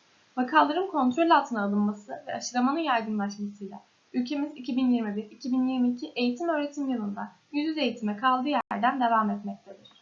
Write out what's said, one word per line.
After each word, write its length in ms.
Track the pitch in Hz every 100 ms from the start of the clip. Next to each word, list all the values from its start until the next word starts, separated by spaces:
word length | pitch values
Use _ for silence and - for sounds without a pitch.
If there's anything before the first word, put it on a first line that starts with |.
| _ _ _ 254
Vakaların 540 | 247 311 294 330 381
kontrol 400 | 302 254 320 330
altına 340 | 311 - 220
alınması 480 | 202 208 208 208 - - 262
ve 80 |
aşılamanın 440 | - - 247 254 320
yaygınlaşmasıyla 1000 | 302 233 214 214 202 202 202 - 196 202 - _ _
ülkemiz 400 | 254 247 285 294 -
iki 200 | - 254
bin 140 | 254
yirmi 260 | 240 214 208
bir, 140 | 208
iki 220 | - 254
bin 160 | 254 254
yirmi 200 | 254 247
iki 180 | 247 -
eğitim 420 | - 247 247 339
öğretim 400 | 302 285 294 269
yılında 440 | 233 202 202 - - _
yüz 140 | 294 311
yüze 140 | 311
eğitime 360 | 247 220 208 208
kaldığı 320 | 262 254 269
yerden 520 | 262 - 202 240 269
devam 300 | 240 220 208
etmektedir. 580 | 202 202 - 196 - - -